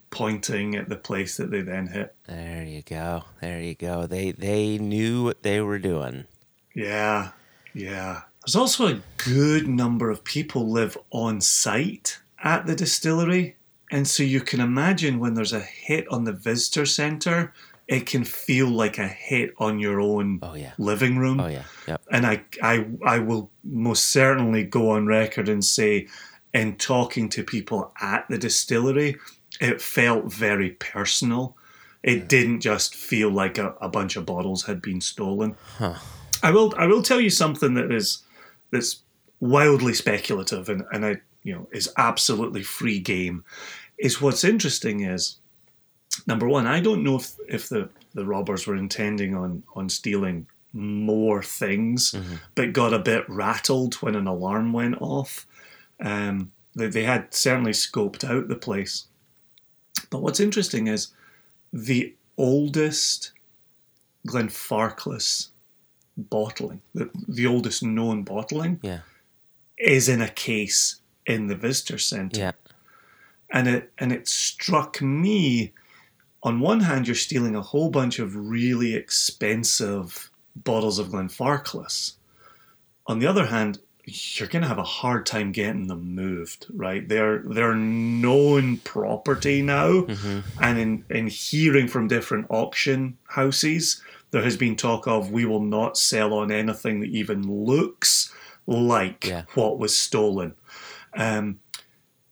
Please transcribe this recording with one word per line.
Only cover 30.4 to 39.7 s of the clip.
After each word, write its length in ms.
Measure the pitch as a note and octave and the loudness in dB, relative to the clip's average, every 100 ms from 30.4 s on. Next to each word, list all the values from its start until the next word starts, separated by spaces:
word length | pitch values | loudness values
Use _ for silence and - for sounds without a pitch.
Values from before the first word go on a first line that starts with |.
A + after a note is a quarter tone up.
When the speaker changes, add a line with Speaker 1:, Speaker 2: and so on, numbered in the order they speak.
| A2 G2+ F#2 | 0 2 0
Speaker 1:
personal. 840 | - - G2+ G2+ - B2 A#2+ B2+ - _ - - _ | -4 -8 -4 -2 0 0 0 -2 -8 _ -20 -20 _
It 180 | - B2 | 0 0
Speaker 2:
Yeah. 60 | F2 | 4
Speaker 1:
didn't 340 | C3 A#2 A#2 | 4 4 2
just 340 | A2+ G#2 - - | 0 0 -2 -6
feel 340 | - A2+ G#2+ | -4 2 2
like 280 | G2 F#2+ F#2 | 2 0 0
a, 180 | G2+ - | -4 -6
a 80 | F#2 | -4
bunch 260 | G2+ F#2+ G#2 | -2 -2 -4
of 100 | F2 | -4
bottles 380 | F2+ F#2 F#2 - | -4 -2 -2 -4
had 140 | F#2 | -6
been 200 | G2+ F#2 | -6 -6
stolen. 560 | - - G2 G2 G#2+ G2 - - | -6 -4 -2 -2 -2 -4 -12 -4
Speaker 2:
Huh. 180 | G#2 E2+ - - - - | -4 -4 -12 -18 -8 0
Speaker 1:
I 80 | D#3+ | 4
will, 220 | F#3+ A3 - | 6 6 4
I 80 | E3+ | 4
will 140 | G#3+ | 4
tell 180 | F#3+ B3 | 6 4
you 100 | A3 | 4
something 420 | - D#3+ C#3+ C#3 | 4 2 2 2
that 180 | B2 A#2+ | 2 0
is, 280 | A#2 G2 - - - - _ _ | 0 -2 -4 -8 -20 -20 _ _
that's 320 | B2 A#2+ - _ _ _ - | -4 -2 -6 _ _ _ -4
wildly 540 | B2 C#3+ D3 | 4 6 8